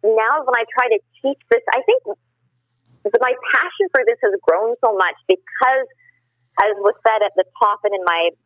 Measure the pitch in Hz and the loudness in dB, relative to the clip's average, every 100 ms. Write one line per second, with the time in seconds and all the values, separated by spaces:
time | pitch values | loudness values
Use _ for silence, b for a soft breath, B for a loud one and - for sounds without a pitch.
0 | 208 220 220 294 262 247 233 - 247 214 | 0 0 0 -2 0 -2 -2 -2 0 0
1 | _ _ 269 277 _ 233 - - 302 494 | _ _ -6 -6 _ 0 0 -4 0 0
2 | 480 403 _ _ _ _ _ _ _ _ | 0 -14 _ _ _ _ _ _ _ _
3 | 208 233 247 247 - 247 349 - 381 269 | -2 0 0 -2 -2 -2 -2 -4 -2 0
4 | 240 233 208 196 - 165 220 240 240 202 | 0 0 -2 -2 0 0 0 0 -2 0
5 | 180 - _ 185 - - 262 269 262 _ | -2 -4 _ -2 -2 -2 0 0 -4 _
6 | b b _ _ _ - 202 202 202 220 | b b _ _ _ -2 0 2 0 0
7 | 233 220 208 196 185 - 214 208 208 196 | 0 0 -2 -2 -4 0 -2 0 -4 -4
8 | 180 170 170 165 | -2 0 -2 -4